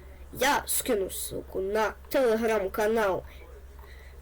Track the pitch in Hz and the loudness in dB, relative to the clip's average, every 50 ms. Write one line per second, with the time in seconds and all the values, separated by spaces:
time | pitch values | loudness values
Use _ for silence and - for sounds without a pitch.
0 | - - - - - - - - 247 269 254 - - - - - - - 233 196 | -14 -18 -16 -16 -16 -12 -2 0 2 4 4 2 2 0 0 0 2 2 2 2
1 | 185 - - - - - - - - - - 190 190 196 208 220 214 196 - - | 2 -2 -4 -6 -6 -6 -6 -8 -8 -6 -4 -4 -2 0 2 2 2 2 0 -6
2 | - - - 277 262 226 220 226 233 220 220 208 185 190 - 226 208 214 226 226 | -8 0 2 4 6 6 4 4 4 2 2 2 2 0 0 2 2 4 4 4
3 | 214 190 175 - - - - - - - - - - - - - - - - - | 4 4 2 0 -2 -8 -14 -16 -16 -16 -16 -16 -16 -18 -18 -18 -18 -16 -16 -16
4 | - - - - | -16 -16 -16 -10